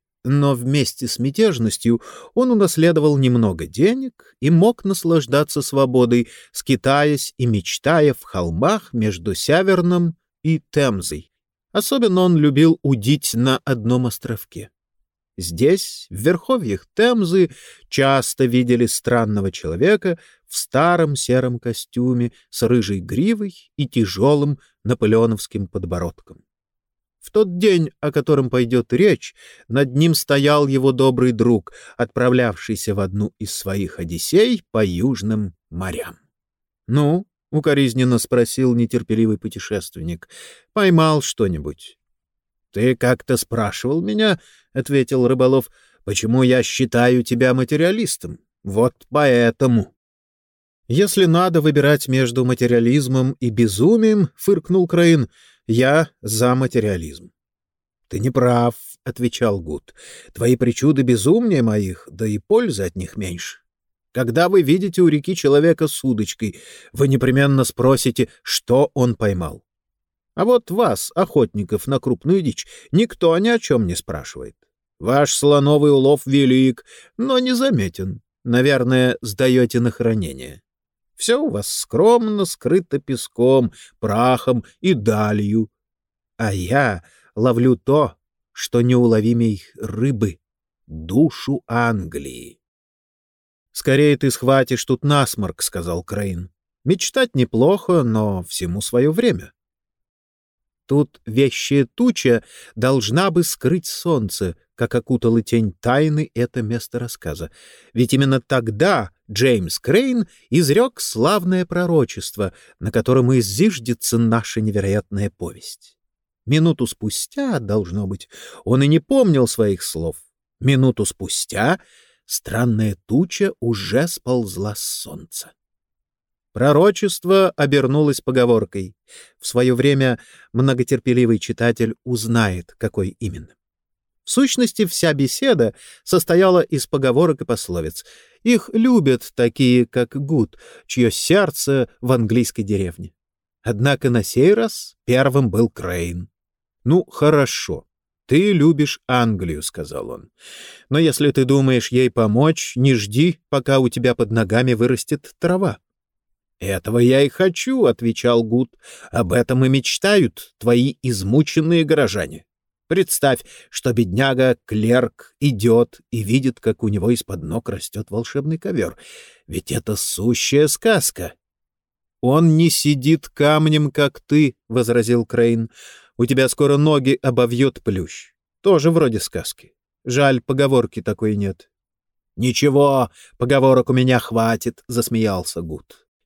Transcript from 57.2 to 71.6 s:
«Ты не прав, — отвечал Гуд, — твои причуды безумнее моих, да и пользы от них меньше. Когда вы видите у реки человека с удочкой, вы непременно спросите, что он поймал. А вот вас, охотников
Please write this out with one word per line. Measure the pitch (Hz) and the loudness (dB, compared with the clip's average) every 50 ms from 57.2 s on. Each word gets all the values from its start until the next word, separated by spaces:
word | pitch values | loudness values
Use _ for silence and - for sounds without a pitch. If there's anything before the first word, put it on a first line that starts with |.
| 90 90 _ _ _ _ _ _ _ _ _ _ _ _ _ _ _ _ | -20 -20 _ _ _ _ _ _ _ _ _ _ _ _ _ _ _ _
«Ты | - 95 | -8 -4
не | 107 131 | -4 -2
прав, — | 120 131 123 123 120 120 120 117 117 - - - - - _ | 0 0 2 2 2 2 2 0 -2 -4 -12 -20 -20 -14 _
отвечал | 135 120 - 123 120 - - 123 113 101 98 | -12 -8 -6 -6 -6 -2 -2 -2 -2 -2 -2
Гуд, — | 82 78 76 73 - - _ _ - - - - - - _ | -4 -8 -10 -12 -12 -18 _ _ -20 -20 -20 -20 -20 -20 _
твои | - 107 120 127 | -4 0 0 2
причуды | 120 127 120 117 - 131 147 156 135 | 2 2 0 0 0 0 2 2 2
безумнее | 135 123 123 110 95 127 175 226 240 233 190 143 | 2 2 2 2 2 2 2 2 2 2 0 2
моих, | 120 113 104 104 101 95 90 - - - | 2 2 0 0 -2 -4 -8 -12 -16 -20
да | 76 85 113 | -10 -6 -4
и | 107 104 101 | -4 -4 -4
пользы | - _ 202 220 247 214 135 101 98 | -2 _ 0 0 0 0 -4 -4 -6
от | 90 - | -6 -6
них | 95 92 87 - | -8 -10 -10 -10
меньше. | - 101 90 87 87 - - - - _ _ _ _ _ _ _ _ _ _ _ | -10 -10 -10 -10 -12 -12 -14 -16 -18 _ _ _ _ _ _ _ _ _ _ _
Когда | 120 127 117 117 147 170 180 | -4 -4 -2 0 2 2 4
вы | 190 196 | 4 4
видите | 165 131 156 190 185 196 170 - | 4 4 2 2 0 -2 0 2
у | 180 170 | 4 4
реки | 151 147 143 - 190 | 4 2 -2 -4 -6
человека | - - 143 139 143 151 170 165 - 160 147 | -2 2 2 4 4 4 4 4 2 0 -4
с | - - - | -4 -4 -4
удочкой, | 135 123 104 107 - - - 113 104 90 - - - - - - - | -2 -2 -2 -4 -6 -6 -8 -8 -8 -8 -12 -18 -20 -20 -20 -20 -16
вы | - - 139 139 | -2 0 0 2
непременно | 135 127 123 131 131 135 139 139 139 135 131 | 2 2 2 2 2 2 2 2 2 2 0
спросите, | - - - 120 127 135 123 - 131 113 - 123 - _ _ _ | -2 -2 0 2 2 2 2 0 -2 -2 -2 -2 -4 _ _ _
что | - - - - - 120 131 143 - - | -8 -6 -6 -2 0 2 2 2 2 0
он | - 123 123 113 | 0 0 0 0
поймал. | - 110 104 98 90 87 80 - - _ _ _ _ _ _ _ _ _ _ _ _ _ _ _ | 0 -2 -2 -2 -2 -6 -8 -10 -14 _ _ _ _ _ _ _ _ _ _ _ _ _ _ _
А | - 196 | -4 0
вот | 220 247 247 - - | 0 0 0 0 -2
вас, | 175 202 240 180 110 - - - - | -2 -2 0 0 0 -2 -6 -6 -4
охотников | 170 196 - - 147 123 - - 104 | -4 -4 0 2 0 0 0 -2 -6